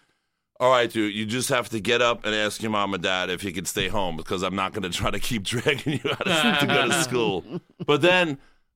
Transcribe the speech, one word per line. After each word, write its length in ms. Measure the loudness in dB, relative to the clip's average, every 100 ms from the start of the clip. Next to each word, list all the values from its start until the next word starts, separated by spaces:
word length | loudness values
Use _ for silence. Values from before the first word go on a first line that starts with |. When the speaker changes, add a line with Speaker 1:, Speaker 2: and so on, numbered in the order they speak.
| _ _ _ _ _ 0
Speaker 1:
"All 120 | 4
right, 200 | 4 4
dude, 220 | 0 0
you 140 | -2 -2
just 240 | -2 0
have 180 | 0 0
to 100 | -4
get 200 | 2 4
up 240 | 4 2
and 100 | -2
ask 280 | 0 -2 -2
your 80 | -2
mom 240 | 0 0
and 80 | -2
dad 260 | 0 0 -2
if 160 | -4
you 80 | -4
can 140 | -6 -6
stay 220 | -2 0
home 280 | 0 -2 -4
because 260 | -4 -2
I'm 140 | -2 -2
not 160 | -2
gonna 160 | -4 -6
try 220 | -2 -2
to 100 | -2
keep 220 | -2 -2
<laughs> 100 | -2
dragging 480 | -2 0 -2 -2 -4
you 80 | -4
out 160 | -4 0
of, 340 | 2 2 2
to 60 | 2
go 220 | 2 2
to 140 | 0
Speaker 2:
<laughs> 0 |
Speaker 1:
school." 420 | 0 0 0 -2 -6 -12 _ -8
But 160 | 2 4
then 380 | 6 4 2 -2 -10 _ _